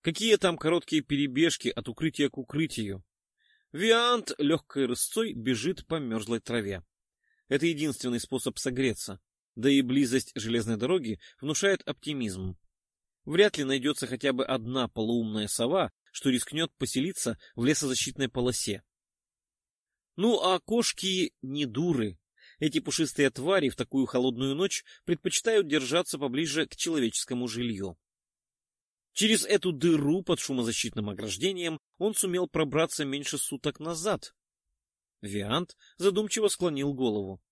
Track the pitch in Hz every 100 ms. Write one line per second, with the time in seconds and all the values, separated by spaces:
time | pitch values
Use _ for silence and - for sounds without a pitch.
0 | - 160 226 208 185 165 156 170 - 156
1 | - 143 143 127 160 - 120 120 117 117
2 | 160 - 143 - 127 147 160 - 107 95
3 | _ _ _ _ _ _ _ 143 220 233
4 | 240 240 - - 147 160 _ 139 127 123
5 | - - 226 123 113 120 135 185 - 160
6 | 131 113 104 117 - 120 101 95 - _
7 | _ _ _ _ _ 139 165 151 156 -
8 | 127 120 - 131 127 - 139 123 131 107
9 | - 95 _ _ _ - 127 139 123 135
10 | 127 131 - - 110 117 107 110 123 185
11 | 120 104 - _ 139 151 196 190 - 143
12 | 147 143 110 92 95 90 _ _ _ _
13 | _ _ - 165 208 - 135 135 127 143
14 | 123 123 139 127 127 131 113 131 117 -
15 | 110 120 110 107 104 - 120 185 131 _
16 | _ - 139 127 - 151 165 _ 131 131
17 | 160 185 135 110 - - 120 151 139 127
18 | - 131 131 127 123 120 - 98 _ _
19 | _ _ _ _ _ _ _ _ _ _
20 | _ - 214 220 180 185 - 233 226 -
21 | 190 185 175 _ 131 143 139 113 175 139
22 | 107 90 _ _ - _ 156 156 147 143
23 | 156 - 139 - 143 190 139 - 123 135
24 | 127 127 127 117 135 139 196 - - -
25 | - 170 180 - 226 220 160 147 127 160
26 | 180 143 139 127 165 147 151 - 170 160
27 | 117 - - 123 123 113 120 98 95 -
28 | _ _ _ _ _ _ _ _ _ _
29 | _ - 214 220 - 202 185 147 170 156
30 | 143 180 185 165 - 131 117 110 117 110
31 | 104 92 107 95 175 190 170 156 _ _
32 | 202 214 190 180 175 160 151 143 160 -
33 | 139 139 143 143 - 139 151 - 156 165
34 | 185 190 - _ _ _ _ _ _ _
35 | _ _ 101 101 101 139 175 - _ -
36 | 185 190 214 226 208 - 180 143 143 131
37 | 123 104 98 95 _